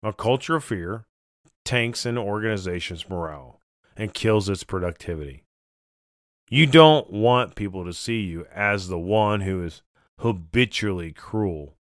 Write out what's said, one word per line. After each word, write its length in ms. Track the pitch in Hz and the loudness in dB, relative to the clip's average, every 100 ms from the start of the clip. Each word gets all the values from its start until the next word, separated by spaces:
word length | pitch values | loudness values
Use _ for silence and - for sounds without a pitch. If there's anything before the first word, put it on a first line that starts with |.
A 120 | 107 | -8
culture 420 | 101 113 131 - 160 | -4 0 0 0 -2
of 80 | |
fear 400 | - 101 85 110 - _ _ _ _ _ | -2 -6 -6 -8 -12 _ _ _ _ _
tanks 440 | - 123 117 117 120 | -2 0 0 -2 -4
an 100 | 120 | -4
organization's 920 | 101 104 110 104 92 90 - 85 - | -4 -2 -2 -2 -4 -6 -8 -10 -8
morale 500 | 90 80 76 64 - _ _ _ | -6 -6 -10 -18 -20 _ _ _
and 200 | - 107 | -10 -8
kills 340 | - 113 107 98 | -2 2 2 2
its 160 | 95 | -4
productivity. 800 | - 95 87 82 - 82 73 69 _ _ _ _ _ _ _ _ _ _ _ | -4 -4 -4 -6 -10 -8 -10 -14 _ _ _ _ _ _ _ _ _ _ _
You 180 | 127 156 | 4 8
don't 440 | 160 156 156 - | 10 10 8 2
want 440 | 101 113 123 107 | 0 2 2 0
people 300 | - 101 95 | -6 -6 -6
to 80 | 90 | -8
see 280 | 87 - 117 | -8 -6 -4
you 260 | 98 82 85 | -4 -6 -10
as 340 | - 101 101 92 | -4 0 0 -2
the 100 | 90 | -6
one 440 | 87 107 107 104 | 0 2 2 0
who 200 | 95 95 | -2 -4
is 200 | 85 - _ _ _ _ | -6 -10 _ _ _ _
habitually 920 | 120 95 80 117 123 - 104 92 82 | -4 -4 -2 0 0 0 -4 -4 -8
cruel, 640 | 78 - 110 104 80 73 _ | -14 -8 -2 -2 -4 -12 _